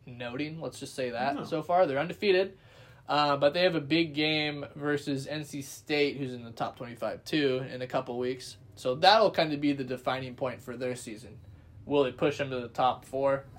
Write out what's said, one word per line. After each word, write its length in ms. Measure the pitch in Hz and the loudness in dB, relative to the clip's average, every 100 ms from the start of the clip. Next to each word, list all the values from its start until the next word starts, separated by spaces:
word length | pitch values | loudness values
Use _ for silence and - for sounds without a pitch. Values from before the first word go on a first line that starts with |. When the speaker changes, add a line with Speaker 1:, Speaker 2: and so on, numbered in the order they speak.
Speaker 1:
noting, 560 | - 120 120 127 151 160 | -20 -12 -10 -6 -6 -6
let's 200 | 135 - | -10 -10
just 160 | 135 - | -12 -6
say 140 | 127 | -4
that, 260 | 117 135 247 | -2 -2 -2
Speaker 2:
No. 80 | |
Speaker 1:
so 180 | 156 156 | -4 -6
far. 240 | 151 175 175 | 0 4 4
They're 140 | 135 | 2
undefeated, 580 | 165 175 208 185 196 - - - - - - | -2 -2 2 4 2 -4 -20 -20 -20 -20 -2
uh, 280 | 143 147 143 | 2 4 4
but 180 | 147 | 4
they 80 | 175 | 4
have 140 | 185 165 | 2 2
a 40 | |
big 340 | 139 165 165 | 0 2 2
game 520 | 143 156 156 151 143 143 | 0 0 2 -2 -4 -10
versus 540 | 151 147 143 147 135 135 | -6 -2 -2 0 -4 -4
N 160 | 151 | -8
C 180 | 143 147 | -8 -10
State, 540 | 135 - - 147 143 135 | -12 -14 -2 2 2 0
who's 160 | 131 | -6
in 80 | 123 | -8
the 80 | 117 | -12
top 260 | 113 117 - | -6 -6 -6
twenty-five 460 | 120 120 107 98 | -12 -6 -6 -6
too, 400 | - 156 139 127 131 | -2 2 2 2 -2
in 100 | 127 | -8
a 40 | 127 | -4
couple 320 | 139 131 123 | -4 -4 -4
weeks. 380 | 127 131 - - - | -2 -4 -8 -16 -20
So 220 | - 127 135 | -8 -4 4
that'll 340 | 180 220 202 | 6 8 6
kinda 260 | - 156 143 | 4 0 2
be 160 | 147 | 0
the 100 | 139 | 0
defining 500 | 127 127 143 131 131 | -2 -4 -2 -2 -4
point 260 | 120 131 113 | -6 -6 -6
for 160 | - 117 | -10 -6
their 200 | 127 123 | -4 -6
season. 420 | 120 104 104 - - - - - - | -10 -14 -16 -20 -20 -20 -20 -18 0
Will 180 | 143 | 4
it 120 | 131 123 | 4 4
push 220 | 156 143 | 0 2
them 120 | 135 | -2
to 80 | 127 | -4
the 100 | 120 | -6
top 360 | - 127 113 | 2 2 2
four? 400 | - 135 139 135 - | -4 0 2 2 -2